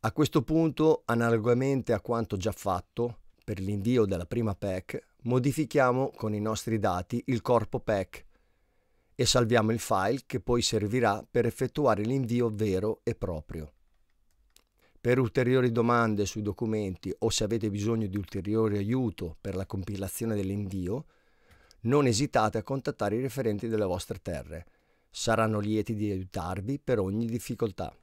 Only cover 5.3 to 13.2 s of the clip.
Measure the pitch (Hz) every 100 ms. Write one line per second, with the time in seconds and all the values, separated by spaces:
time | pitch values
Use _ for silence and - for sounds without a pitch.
5.3 | 127 131 139 147 151 131 123 135 - 110
6.3 | 107 107 110 - 113 101 90 90 117 -
7.3 | 120 - 120 107 123 - 104 92 - -
8.3 | _ _ _ _ _ _ _ _ - 120
9.3 | 131 117 117 107 113 - 101 98 131 -
10.3 | 120 - 120 - 110 104 123 113 101 -
11.3 | 123 117 - 127 - 139 104 107 135 117
12.3 | 120 117 104 107 92 104 - - 113